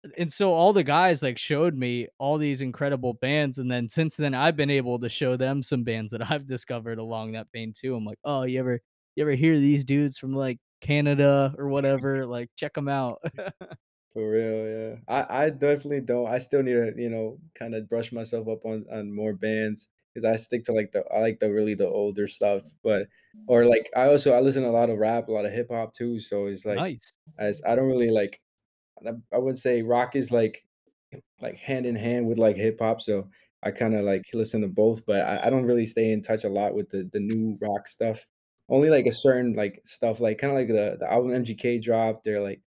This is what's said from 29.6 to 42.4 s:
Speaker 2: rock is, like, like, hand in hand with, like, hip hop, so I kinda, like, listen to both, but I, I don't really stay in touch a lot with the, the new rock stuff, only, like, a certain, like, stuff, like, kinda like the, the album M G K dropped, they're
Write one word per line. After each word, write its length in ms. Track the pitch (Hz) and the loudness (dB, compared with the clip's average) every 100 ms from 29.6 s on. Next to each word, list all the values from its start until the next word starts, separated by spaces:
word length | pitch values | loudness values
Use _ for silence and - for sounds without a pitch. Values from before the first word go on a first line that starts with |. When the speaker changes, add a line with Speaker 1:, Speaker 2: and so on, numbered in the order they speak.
| 127 120 | 0 0
Speaker 2:
rock 320 | 113 120 123 | 2 2 2
is, 160 | 139 120 | -2 0
like, 320 | 120 110 - _ _ _ _ _ 117 _ _ | 2 2 -2 _ _ _ _ _ -20 _ _
like, 160 | 120 - | -12 -12
hand 280 | - 131 | -6 -4
in 100 | 123 | -2
hand 320 | 113 117 123 117 | -4 -2 -2 -2
with, 100 | 113 | 4
like, 180 | 113 98 | 4 4
hip 220 | 110 110 | -2 0
hop, 220 | 110 113 | -2 -2
so 280 | - 101 95 _ _ _ | -2 -4 -4 _ _ _
I 80 | 104 | -8
kinda, 300 | 101 113 110 | -2 0 2
like, 220 | 101 95 - | 0 -2 -2
listen 280 | 117 110 110 | -4 -2 -2
to 60 | 104 | -2
both, 380 | 95 110 113 | 4 4 2
but 160 | - 101 | 0 0
I, 260 | - 101 120 | 0 0 2
I 20 | |
don't 160 | 131 | 2
really 200 | 123 120 | 2 2
stay 260 | 113 113 113 | 2 0 2
in 100 | 107 | 0
touch 220 | 98 110 | -2 -2
a 60 | 107 | 0
lot 260 | 98 104 | 0 0
with 140 | 104 98 | -2 -6
the, 200 | 98 92 | -8 -6
the 60 | 104 | -4
new 380 | 104 113 110 104 | -2 -2 -2 -4
rock 260 | 107 101 - | -4 -4 -8
stuff, 380 | - 113 110 _ _ _ _ _ | -4 -4 -4 _ _ _ _ _
only, 200 | 131 156 | 4 6
like, 160 | 147 120 | 6 4
a 40 | |
certain, 420 | 113 135 127 123 | 2 2 4 0
like, 280 | 107 101 - | 0 -4 -6
stuff, 340 | - - 117 110 | -18 -4 -2 0
like, 200 | 113 107 | -2 0
kinda 160 | 139 | -2
like 120 | 131 117 | 0 2
the, 280 | 110 104 101 | 2 0 -2
the 120 | - | 0
album 220 | 117 123 | 0 2
M 100 | 127 | -2
G 100 | 117 | -4
K 240 | 107 120 120 | -4 -2 -2
dropped, 440 | 117 113 113 110 | 0 0 0 -2
they're 160 | 110 104 | -4 -2